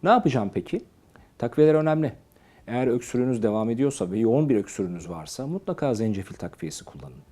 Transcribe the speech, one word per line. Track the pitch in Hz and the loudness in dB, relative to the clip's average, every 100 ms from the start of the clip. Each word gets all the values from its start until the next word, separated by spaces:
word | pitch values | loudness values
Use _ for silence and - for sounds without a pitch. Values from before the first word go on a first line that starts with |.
Ne | 175 | 6
yapacağım | 240 190 127 101 | 4 4 2 0
peki? | 101 - 180 - _ _ - - _ | -4 -4 -8 -8 _ _ -20 -20 _
Takviyeler | 120 - 151 | -4 4 6
önemli. | 156 156 156 151 - _ _ _ _ - | 6 4 2 0 -4 _ _ _ _ -8
Eğer | 120 127 | -2 0
öksürüğünüz | 120 - 123 123 123 | 0 -2 -2 0 0
devam | 107 107 110 | 0 0 0
ediyorsa | 117 139 135 92 | 0 0 0 -4
ve | 101 | 2
yoğun | 113 127 151 | 4 4 4
bir | 113 | 2
öksürüğünüz | 98 - 95 87 82 | 0 -4 -6 -6 -10
varsa | 82 78 - 135 | -12 -12 -10 -8
mutlaka | 180 - 165 143 | -8 -8 -4 -2
zencefil | 110 110 98 95 | 0 -2 -2 -6
takviyesi | - 90 - 78 - | -10 -12 -10 -12 -12
kullanın. | - - - 64 - | -16 -18 -18 -18 -20